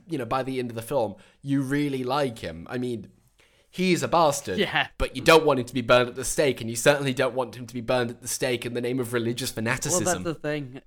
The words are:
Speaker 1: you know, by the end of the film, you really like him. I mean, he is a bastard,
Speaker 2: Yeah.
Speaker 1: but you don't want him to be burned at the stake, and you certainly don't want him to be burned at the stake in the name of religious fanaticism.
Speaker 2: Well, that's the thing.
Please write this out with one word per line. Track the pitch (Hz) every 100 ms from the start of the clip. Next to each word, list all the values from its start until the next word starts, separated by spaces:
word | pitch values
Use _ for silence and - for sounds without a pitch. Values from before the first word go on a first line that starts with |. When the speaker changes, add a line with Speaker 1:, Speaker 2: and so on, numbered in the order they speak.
| -
Speaker 1:
you | 156
know, |
by | 113 131
the | 131 131
end | 123
of | 113
the |
film, | 110 143 107 95 - _
you | 139 139
really | 131 143 147 135
like | 123 139 139 113
him. | 87 82 82
I | 123
mean, | 123 117 - _ _ _ _ _ _
he | - 185
is | 165
a | 123
bastard, | 160 156 139 - 92
Speaker 2:
Yeah. | 185 151 131 -
Speaker 1:
but | 127 -
you |
don't | - 160
want | 151 127
him | 117
to |
be | 135
burned | 113 123 123
at |
the | 127
stake, | 123 - 147 120
and | 113
you | 117
certainly | 147 143 139
don't | 127 131
want | 123 117 120
him | 120
to |
be | 123
burned | 110 127 120
at | 120
the | 120
stake | - 135 123 123
in |
the | 120
name | 120 131
of | 117
religious | 120 113 117 131
fanaticism. | - 113 127 147 180
Speaker 2:
Well, | -
that's | 175
the | 175
thing. | 147 151 151 131 131